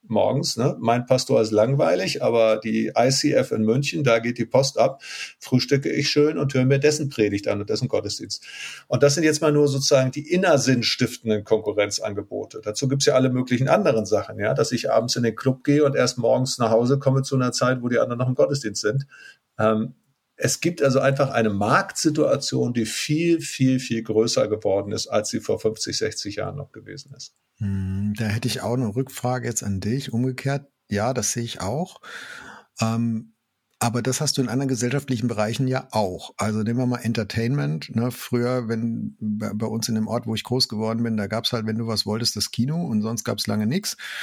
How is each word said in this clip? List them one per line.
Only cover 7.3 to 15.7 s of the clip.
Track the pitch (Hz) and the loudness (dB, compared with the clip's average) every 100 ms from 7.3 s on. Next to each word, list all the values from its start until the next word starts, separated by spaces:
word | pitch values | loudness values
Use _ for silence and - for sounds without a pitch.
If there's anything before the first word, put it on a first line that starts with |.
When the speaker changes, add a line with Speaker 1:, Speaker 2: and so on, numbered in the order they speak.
| 101 101 | 2 -2
Speaker 1:
an | 101 | -4
und | 101 | -2
dessen | 110 113 | -2 0
Gottesdienst. | 104 101 - 110 - - - - - _ | -2 -4 -8 -10 -12 -12 -16 -14 -16 _
Und | 139 | 4
das | 143 143 | 4 4
sind | |
jetzt | 156 151 | 2 4
mal | 156 | 2
nur | 147 147 | 4 4
sozusagen | 135 135 135 131 | 2 4 4 4
die | 147 143 | -2 -2
innersinnstiftenden | 180 196 135 226 120 - - 120 - 113 107 | 2 4 4 4 2 2 0 -2 -2 -2 -2
Konkurrenzangebote. | 104 110 107 101 104 - 107 101 98 107 101 - | 2 0 0 0 -2 -2 -4 -6 -8 -10 -10 -10
Dazu | 107 107 131 | -8 -4 -2
gibt's | 139 143 | 2 4
ja | 131 | 4
alle | 131 | 4
möglichen | 123 123 120 131 | 0 0 0 4
anderen | 175 185 113 101 | 4 4 2 2
Sachen, | 101 - 104 | 0 -2 -4
ja, | 104 | -2
dass | 139 113 | 0 0
ich | 120 - | 0 2
abends | 110 123 - | 2 2 0
in | |
den | 117 110 | 0 0
Club | 135 127 | -2 0
gehe | - | 2